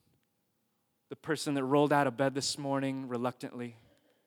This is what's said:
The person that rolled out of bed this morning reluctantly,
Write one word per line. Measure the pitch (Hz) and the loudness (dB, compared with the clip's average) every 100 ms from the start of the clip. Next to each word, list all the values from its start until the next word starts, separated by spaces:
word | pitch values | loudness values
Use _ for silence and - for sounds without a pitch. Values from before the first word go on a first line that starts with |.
| _ _ _ _ _ _ _ _ _ _ _ | _ _ _ _ _ _ _ _ _ _ _
The | - | -10
person | - 147 156 139 | -4 -4 -2 -2
that | 131 | 2
rolled | 147 147 | 4 6
out | 147 135 | 6 2
of | 120 | 2
bed | 135 | 0
this | 135 - - | 0 -4 -4
morning | 139 139 135 135 131 | -4 -2 -2 -4 -6
reluctantly, | 120 123 - 139 123 120 117 _ _ _ _ | -4 -4 -6 -10 -10 -12 -12 _ _ _ _